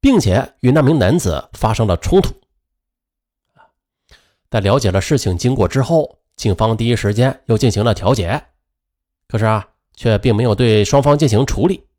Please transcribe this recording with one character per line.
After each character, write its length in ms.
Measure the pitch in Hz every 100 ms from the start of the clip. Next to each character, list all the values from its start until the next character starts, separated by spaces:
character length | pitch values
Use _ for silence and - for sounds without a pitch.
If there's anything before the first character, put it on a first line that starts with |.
并 200 | 269 240
且 340 | 113 92 - _
与 100 | 127
那 120 | 147
名 160 | 139 160
男 200 | 92 165
子 300 | 95 73 -
发 200 | - 110
生 140 | 110 110
了 100 | 85
冲 240 | - 185
突。 140 | - - _ _ _ _ _ _ _ _ _ _ _ _ _ _ _ _ _ _ _ _ _
在 100 | 113
了 180 | 95 127
解 120 | 113
了 100 | 92
事 160 | - 143
情 220 | - 87
经 160 | 123
过 120 | 131 92
之 140 | 135
后， 380 | 127 165 - _ _ _
警 180 | 110
方 220 | 92 110 113
第 120 | 113
一 80 | 120
时 180 | 101
间 260 | 104 131 - -
又 100 | 110
进 140 | 123
行 140 | 98
了 100 | 113
调 180 | 104 95
解， 300 | 131 87 135 - _ _ _ _ _ _ _ _
可 100 | 113
是 60 |
啊， 240 | 110 110 - _ _
却 240 | _ 120 107
并 160 | 131
没 80 | 107
有 140 | 120 101
对 280 | 123 107
双 160 | 101 139
方 160 | 139 147
进 120 | 151
行 180 | 107 139
处 220 | - 156
理。 180 | 185 _